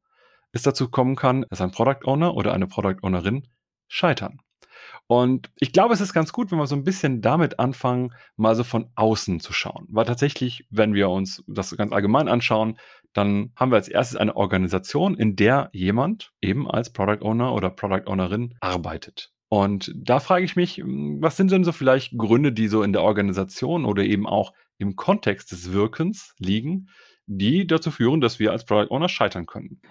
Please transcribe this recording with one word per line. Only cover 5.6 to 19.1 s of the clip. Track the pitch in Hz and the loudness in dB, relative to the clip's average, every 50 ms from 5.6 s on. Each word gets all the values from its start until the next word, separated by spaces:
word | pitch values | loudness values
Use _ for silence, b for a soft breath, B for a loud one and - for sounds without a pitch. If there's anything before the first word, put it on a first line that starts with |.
| 135 - | -4 0
glaube, | - 185 202 240 233 | 4 4 4 4 4
es | 175 | 0
ist | 202 190 | 0 0
ganz | - 165 160 - - | 0 -2 -2 -2 -2
gut, | 240 240 190 | -6 -4 -2
wenn | 180 | -2
wir | 160 147 | -2 -2
so | 123 143 | -2 -2
ein | 143 135 | -2 -2
bisschen | 175 190 190 - 143 127 113 | -2 -2 0 0 -2 0 0
damit | 98 113 139 170 165 - - - | 2 2 2 4 2 0 0 0
anfangen, | 120 131 131 - - 127 123 123 127 123 120 b b b b | -2 -2 -2 -2 -2 -2 0 -2 -2 -4 -8 b b b b
mal | - 107 110 113 | 0 2 4 4
so | 113 120 | 2 0
von | - - 113 113 - _ | 0 -2 -2 -4 -4 _
außen | - 110 110 110 101 - - 90 80 | 2 2 2 2 2 -2 -4 -4 -4
zu | - - - | -6 -6 -6
schauen. | - - - - - - - | -6 -6 -6 -10 -12 -14 -4
Weil | - 110 113 | -2 0 0
tatsächlich, | 113 123 123 143 147 - - 127 123 120 - - _ | 0 0 0 0 -2 -2 -2 -6 -6 -6 -10 -14 _
wenn | 104 107 107 107 104 | 0 2 2 4 4
wir | 101 101 92 | 4 2 2
uns | 90 95 95 95 - - - | 2 0 -2 -4 -6 -12 -14
das | - 101 101 92 - - | -8 -6 -6 -6 -6 -4
ganz | - 104 104 | -4 -2 0
allgemein | - 101 98 101 113 139 156 | 0 0 2 4 2 2 2
anschauen, | - 123 120 120 - 113 107 110 110 110 B B B B B B _ - | 2 0 0 0 0 0 0 0 0 -4 B B B B B B _ -2
dann | 104 101 101 101 101 101 - - | 0 0 2 2 0 -2 -4 -4
haben | - 127 131 | -2 2 4
wir | 123 | 4
als | 104 95 | 2 2
erstes | - - - 131 120 - | 2 0 -2 0 0 -2
eine | - 107 107 - | 0 0 0 0
Organisation, | - 104 95 98 92 92 85 95 92 95 - - 143 175 202 175 | 0 0 0 2 0 0 0 -2 -4 -4 -4 -2 0 0 0 0
in | - 113 107 98 | 0 0 0 2
der | 95 123 113 131 143 - - | 2 4 4 4 2 0 -4
jemand | - 95 90 95 104 120 135 175 226 214 - - _ _ | -6 -2 -2 0 0 0 0 -2 -4 -6 -10 -16 _ _
eben | - 92 98 135 - | -4 -2 -2 -2 -4
als | - - 113 120 - | -4 -4 -4 -4 -4
Product | - - 95 101 107 101 - | -4 -2 0 0 0 0 -2
Owner | 107 110 117 120 127 117 | -2 -2 0 0 0 0
oder | 104 92 90 | -2 -2 -2
Product | 92 - - 101 95 95 - | -4 -4 -4 -2 -2 -2 -2
Ownerin | - 98 95 92 87 98 110 120 120 - - | -2 -2 -2 -2 -2 -2 -4 -4 -6 -8 -6
arbeitet. | - 92 90 90 80 85 80 - - - | -4 -4 -4 -4 -4 -6 -10 -10 -12 -16